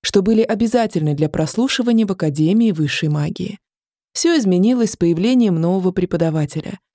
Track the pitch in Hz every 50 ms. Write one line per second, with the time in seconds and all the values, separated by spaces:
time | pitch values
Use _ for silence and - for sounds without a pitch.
0 | - - - 202 185 208 226 214 220 - 233 202 233 220 226 240 226 214 - -
1 | 156 151 147 143 156 151 - - 156 151 - - 240 269 - - 240 240 233 226
2 | 220 190 190 190 170 156 135 151 156 160 196 226 233 220 180 156 151 139 - -
3 | - 156 151 147 147 151 - - 180 - 202 - _ _ _ _ _ _ _ _
4 | _ _ _ - - 330 339 311 233 190 180 180 190 226 254 247 226 202 - _
5 | 175 170 170 160 185 233 262 254 233 208 175 160 165 170 185 190 180 185 185 196
6 | 180 180 - 160 165 165 156 160 151 139 - 156 - - - - _ _ _